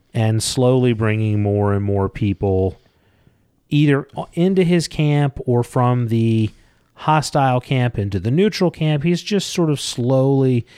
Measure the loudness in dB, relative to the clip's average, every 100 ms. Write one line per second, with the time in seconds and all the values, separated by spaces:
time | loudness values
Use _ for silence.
0 | _ -2 0 0 -2 0 2 4 2 0
1 | 0 0 0 0 0 0 0 0 0 0
2 | -2 -2 -4 -2 0 0 0 -4 _ _
3 | _ _ _ _ _ _ _ 2 2 2
4 | -2 -12 -8 -2 0 2 2 2 0 -2
5 | 0 2 0 -2 -2 -2 0 0 0 0
6 | 0 0 2 0 -2 -6 _ _ _ -6
7 | -2 0 0 0 0 0 -2 -2 -2 -2
8 | -4 -4 -2 0 0 0 -2 0 -2 0
9 | 0 -2 -2 -4 -2 -2 0 -2 -4 -4
10 | 0 2 2 2 2 0 -2